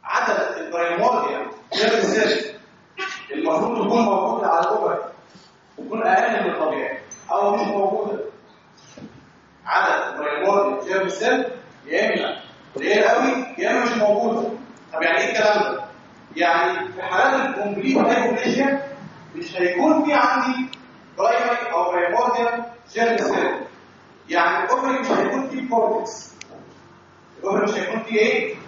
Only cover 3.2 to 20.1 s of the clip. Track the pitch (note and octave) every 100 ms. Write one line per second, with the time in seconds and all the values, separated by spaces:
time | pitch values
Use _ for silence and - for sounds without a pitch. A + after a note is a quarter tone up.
3.2 | - F4+ D#4 D#4 A#3 A#3 - A#3 G#3+ F#3+
4.2 | F#3 - - - E3+ - - - - -
5.2 | - - - _ _ - - A3 A3+ -
6.2 | - - F#3 - D#3 C#3 - - - -
7.2 | - D3 G3+ G3+ G3 G3+ G3 G#3+ G#3 -
8.2 | - - - - _ - - - - -
9.2 | - - _ - - - - - - -
10.2 | D3 D3 F#3+ G3+ G3+ G3+ F3+ F#3+ F#3 -
11.2 | A3+ C4+ - - - - C#3 E3+ A3 -
12.2 | - - - - - - - - A3 A#3+
13.2 | C4+ B3+ B3+ - F#3 - A#3+ A3+ G#3 -
14.2 | A3+ - - - - - - D#3+ E3 -
15.2 | - A3+ G#3+ G#3 G#3 F3+ - - - -
16.2 | - D#3+ F3 E3+ F3 F#3 - F#3 F#3 F#3
17.2 | C#4 C4+ - G3+ G3+ G3+ C4 - A3+ A#3+
18.2 | A#3 - - - C#4 C#4 - - - -
19.2 | - - - F#3 F3+ F3 D#4 D4 C#4+